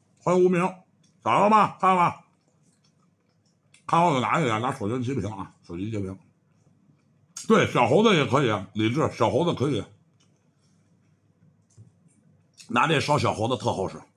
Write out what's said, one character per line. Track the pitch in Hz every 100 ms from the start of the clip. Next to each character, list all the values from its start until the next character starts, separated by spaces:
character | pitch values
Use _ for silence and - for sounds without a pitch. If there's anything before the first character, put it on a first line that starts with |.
| _ _
欢 | 160 185
迎 |
无 | 180
名， | 180 185 - _ _ _ _
找 | 110
着 | 127
了 | 208
吗？ | 214 185 -
看 | 185
了 | 185
吗？ | 170 - _ _ _ _ _ _ _ _ _ _ _ _ _ _ _ _ -
看 | 165
好 | 170
就 | 135
拿 | 107 139
一 |
个， | 143 110
拿 | 127 -
手 | 101
机 | 127 117
截 |
屏 | - 95
啊， | 98 90 _ -
手 | 87
机 | 104
截 | 107
屏。 | 95 95 _ _ _ _ _ _ _ _ _ _ _ - -
对， | 214 117
小 | 143 117
猴 | 156
子 | 220 175
也 | 123
可 | 135
以 | 127
啊， | 104 98
理 | 104 110
智， | 131 123 -
小 | 113
猴 | 107 175
子 |
可 | - 135
以。 | 113 - _ _ _ _ _ _ _ _ _ _ _ _ _ _ _ _ _ _ - - _ _ _ _ _ _ _ -
拿 | 120 143
这 | 147
烧 | - 147
小 | 104
猴 | 95 110
子 | 127
特 | 120
好 | 92 95
使。 | 78 -